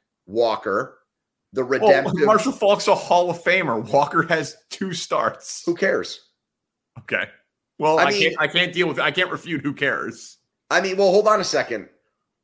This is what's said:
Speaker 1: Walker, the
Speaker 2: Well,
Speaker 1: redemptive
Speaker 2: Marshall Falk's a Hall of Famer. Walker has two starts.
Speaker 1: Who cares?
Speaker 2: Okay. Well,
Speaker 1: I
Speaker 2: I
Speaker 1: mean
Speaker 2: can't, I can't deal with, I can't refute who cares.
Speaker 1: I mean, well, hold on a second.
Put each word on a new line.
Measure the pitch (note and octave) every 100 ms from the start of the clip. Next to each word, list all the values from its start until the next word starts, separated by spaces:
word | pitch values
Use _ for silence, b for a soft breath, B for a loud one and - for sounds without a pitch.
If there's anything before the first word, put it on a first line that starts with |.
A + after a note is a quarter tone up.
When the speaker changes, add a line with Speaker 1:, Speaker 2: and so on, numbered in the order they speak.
| _ _ -
Speaker 1:
Walker, | G#2+ A#2 G#2 G#2+ G2+ C3+ - _ _ _ _ _
the | C3
Speaker 2:
Well, | B2 C3
Speaker 1:
redemptive | G#3+ C#3 - E3+ D3
Speaker 2:
Marshall | G#3+ C4
Falk's | - G3+ G3+ -
a | F#3
Hall | - F3 F3
of | E3+
Famer. | E3+ F#3 D#3+ A2+ -
Walker | C#3 C#3+ E3
has | E3 D#3+ C#3+ - -
two | - F#3+
starts. | E3+ - D#3 - - - - -
Speaker 1:
Who |
cares? | F3 F#3+ - - - _ _ _ _ _ _ _ -
Speaker 2:
Okay. | - G#2 G2 - _ _ _ -
Well, | D3+ D#3+
Speaker 1:
I |
Speaker 2:
I | F3+
Speaker 1:
mean | G3+
Speaker 2:
can't, | D#3+ -
I | D3+
can't | E3+ F3+
deal | E3+ E3+
with, | C#3+
I | D3+
can't | D#3 F3+
refute | D3 E3+ D3+
who | C#3
cares. | B2 C#3 F2 F2+ - - - _ _ -
Speaker 1:
I | E3+
mean, | F#3+ F#3+
well, | G3
hold | G3 G#3+
on | G#3+
a | F3
second. | D3 A#2 A2 - _ _ _ _ _